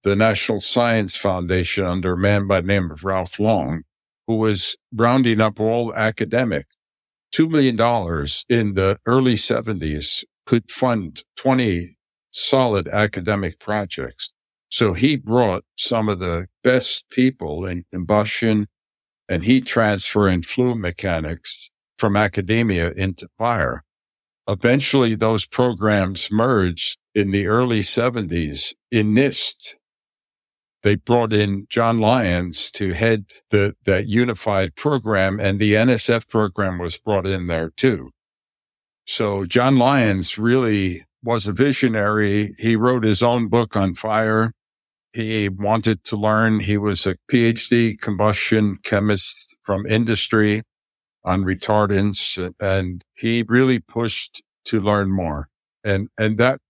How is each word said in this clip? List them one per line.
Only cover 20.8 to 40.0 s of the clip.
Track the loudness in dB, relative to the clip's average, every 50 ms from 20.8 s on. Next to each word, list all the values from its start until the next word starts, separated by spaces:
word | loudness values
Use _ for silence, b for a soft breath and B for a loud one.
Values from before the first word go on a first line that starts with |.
| -4 -6 -6 -6 -4 -4 -2 -2 -4 -6 -8 -8 -10 -12 -12 -12 -14 -20 _ _ _ _ _
from | -2 0 0 2
academia | 2 0 0 -2 -4 -2 0 0 0 2 0 0 0 0 -2
into | -2 -2 -4 -4 -4 -6 -12 -16 _
fire. | -4 -2 -2 0 0 -2 -2 -4 -8 -12 _ _ _ _ _ _ _ _ _ _ _ _
Eventually, | -6 -4 0 2 2 2 2 2 2 2 2 2 2 2
those | 0 0 0 0 0 -2
programs | -4 -2 0 0 0 0 0 0 2 2 2 0 0 -2 -6 -4 -2
merged | 0 2 2 2 2 2 2 0 0 -2 -4 -6 -6 -8 _ _ -2
in | -2 0 0
the | 0 0 0
early | 2 2 2 2 2 0 0
seventies | 0 0 0 0 0 0 -2 -4 -4 -4 -4 -4 -4 -4 -6 -6 -8 -8 -10 _ _ -2
in | 0 0 2 4 4
nist. | 4 4 2 0 -4 -6 -8 -8 -8 -10 -10 -10 _ _ _ _ _ _ _ _ _ _ _ _ _ _ _ _ _ _ _ _ _ 0
They | 0 0
brought | 0 0 2 2 2 2 2 2
in | 2 2 0 -2 -4 -6 -4
John | -2 0 0 2 2 2
Lyons | 2 2 2 2 2 0 0 -2 -2 -4 -6 -6 -6 -6
to | -6 -6 -4 -4 -2
head | 0 2 2 2 0 -2 -8 -20 -20 _ _
the, | 0 2 2 0 -2 _ 0
that | 0 0 0 0
unified | 0 0 0 0 0 -2 -4 -2 0 0 0 0 -2 -4
program, | -4 -2 -2 -2 -2 0 0 0 2 2 0 0 0
and | -2 0 0 2
the | 2 2 4
N | 4 4 2
S | 2 2 2 0
F | 0 0 -2 -2
program | 0 0 0 0 0 -2 -4 -2 -4 -4
was | -6 -6 -8
brought | -6 -4 -2 0 0 0
in | -2 -2 -4 -2
there | -2 -2 -2 -4 -4
too. | -2 0 0 2 2 0 -4 -12 -20 _ _ _ _ _ _ _ _ _ _ _ _ _ _ _ _ _ _
So | -8 -4 -2 -2 0 -2 -2 -2
John | 0 2 2 4 4 4
Lyons | 4 4 4 4 4